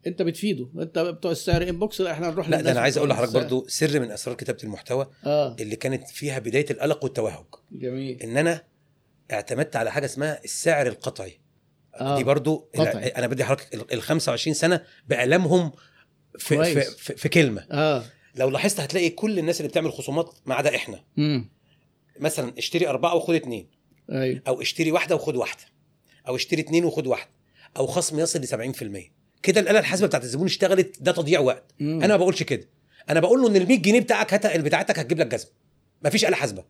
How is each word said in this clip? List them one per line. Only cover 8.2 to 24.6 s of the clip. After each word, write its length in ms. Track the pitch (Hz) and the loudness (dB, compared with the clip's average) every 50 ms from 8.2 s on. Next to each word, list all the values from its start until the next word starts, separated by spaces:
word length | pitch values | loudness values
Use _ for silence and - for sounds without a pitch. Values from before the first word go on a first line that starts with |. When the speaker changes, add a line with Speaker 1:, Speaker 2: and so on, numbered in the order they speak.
| 113 | -10
Speaker 2:
إن 140 | 113 110 135 | -4 0 0
أنا 260 | 156 170 170 151 - _ _ _ _ _ _ _ _ _ _ _ _ _ | 2 2 0 -2 -8 _ _ _ _ _ _ _ _ _ _ _ _ _
اعتمدت 440 | - 107 104 - 120 113 147 - - | -6 -6 -6 -6 -4 -4 -4 -4 -2
على 160 | - 113 110 | -4 -4 -2
حاجة 140 | 107 143 139 | -2 -4 -4
اسمها 340 | 131 - 135 143 156 151 - - | -4 -6 -4 -4 -4 -4 -6 -10
السعر 440 | - - - - 170 165 147 139 123 | -10 -10 -2 0 2 2 2 2 0
القطعي. 520 | 104 - - 131 - - 98 95 - _ _ _ _ _ _ _ _ _ _ _ _ | -2 -4 -8 -10 -8 -8 -14 -14 -14 _ _ _ _ _ _ _ _ _ _ _ _
Speaker 1:
آه. 220 | - 127 135 143 139 | -8 -4 -2 0 0
Speaker 2:
دي 60 | 135 | 2
برضو 460 | 127 139 147 127 151 156 147 - _ - | 2 2 2 2 0 -2 -2 -4 _ -2
Speaker 1:
قطعي. 320 | 123 - 107 104 110 98 127 | 0 0 0 0 -2 -4 -4
Speaker 2:
ال-، 40 | - - | -4 -2
أنا 100 | 120 117 | -2 -2
بدي 160 | 127 127 127 | -2 -2 0
حضرتك 320 | 123 135 135 - - - | -2 -2 -4 -4 -12 -12
ال-، 180 | 110 120 - - | -12 -8 -6 -6
الخمسة 360 | 117 - - 156 160 - - | -6 -2 -2 -2 0 0 -2
وعشرين 240 | 127 117 - 160 151 | -2 -2 -2 -2 -2
سنة 280 | 147 - 165 180 160 - - - - _ - | 0 2 2 2 0 -2 -8 -20 -20 _ -2
بألمهم 640 | 143 120 123 127 151 180 190 156 165 180 175 156 - - - _ _ _ _ _ _ _ _ _ _ - | 0 0 2 2 4 2 4 4 4 4 2 2 -6 -10 -20 _ _ _ _ _ _ _ _ _ _ -12
في، 180 | - - 156 | -2 -2 0
Speaker 1:
كويس. 220 | 143 160 170 160 143 | 2 2 2 2 2
Speaker 2:
في، 200 | 139 - - - | 0 0 -4 -12
في، 180 | - - 143 | -12 -12 -12
في 140 | - - 147 | -6 -4 2
كلمة. 360 | - 170 156 127 110 98 - _ | 4 4 4 4 0 -4 -8 _
Speaker 1:
آه. 320 | - 143 151 156 147 131 113 120 - _ _ _ _ | -2 0 0 0 0 -2 -4 -8 -18 _ _ _ _
Speaker 2:
لو 140 | 123 131 135 | -2 0 0
لاحظت 300 | 135 139 - 202 202 - | 0 2 0 0 0 0
هتلاقي 300 | 147 135 - 190 175 165 | -4 -2 -2 0 0 0
كل 300 | 170 - - 214 214 185 | -2 -2 -4 -2 -2 0
الناس 200 | 160 160 170 - | 0 -2 -2 -2
اللي 80 | 156 139 | -4 -2
بتعمل 220 | - 175 160 156 | -2 -2 -2 -2
خصومات 420 | - - 135 - 139 156 165 165 - _ _ | -4 -6 -8 -4 -2 -4 -4 -4 -8 _ _
ما 100 | - 131 | -4 -2
عدا 200 | 120 147 156 131 | 0 0 0 0
إحنا. 280 | 123 - - 107 90 _ _ _ - | 0 -4 -6 -12 -16 _ _ _ 0
Speaker 1:
مم. 320 | 151 151 147 127 113 - _ _ _ _ _ _ _ _ _ _ _ _ _ - | 0 2 0 -2 -4 -6 _ _ _ _ _ _ _ _ _ _ _ _ _ -4
Speaker 2:
مثلًا، 340 | 135 156 156 - 135 123 123 - | -4 -4 -2 -2 -6 -6 -6 -8
اشتري 300 | 151 - - 170 175 151 | -8 -4 -2 -2 0 0
أربعة 280 | 139 131 - 170 175 | 0 0 0 0 0
وخد 180 | 170 - - 170 | 0 0 2 0
اتنين. 340 | 160 - 127 120 107 90 _ _ _ _ _ _ _ _ - | 0 0 -4 -10 -10 -10 _ _ _ _ _ _ _ _ -8
Speaker 1:
أيوة. 300 | - 135 131 131 127 131 - - | -4 -2 -2 -2 -2 -4 -2 -4
Speaker 2:
أو 140 | 131 127 | -4 -2